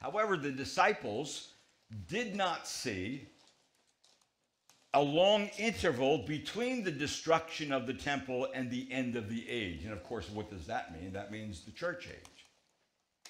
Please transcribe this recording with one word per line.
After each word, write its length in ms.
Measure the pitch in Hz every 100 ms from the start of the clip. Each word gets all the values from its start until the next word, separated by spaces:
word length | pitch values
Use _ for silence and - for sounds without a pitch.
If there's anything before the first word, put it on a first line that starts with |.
However, 360 | 131 202 214 180
the 160 | 143
disciples 960 | 131 104 - 190 208 117 107 156 - - - _ _ _ 107 87
did 280 | 208 233 196
not 320 | 185 156 -
see 580 | - 127 95 98 139 104 - - _ _ _ _ _ _ _ _ _ _ _ _ _ _
a 100 | 135
long 480 | 143 156 190 208 202 -
interval 600 | 226 180 185 123 131 156
between 680 | 151 151 - 202 247 254
the 60 | 185
destruction 840 | 139 147 - 156 160 - - 151
of 140 | 135 120
the 80 |
temple 540 | 123 147 143 131 127 131
and 160 | 127 123
the 160 | 123 131
end 240 | 127 123 117
of 120 | 104
the 200 | 113 113
age. 360 | 120 98 80
And 80 | 101
of 120 | 101
course, 260 | - 113 90
what 200 | 104 104
does 160 | 95 95
that 260 | 120 -
mean? 200 | 80 95
That 200 | 95 101
means 300 | 107 107 87
the 100 | -
church 340 | - 170 170 -
age. 380 | - - - - _ _ _ _ _ _ _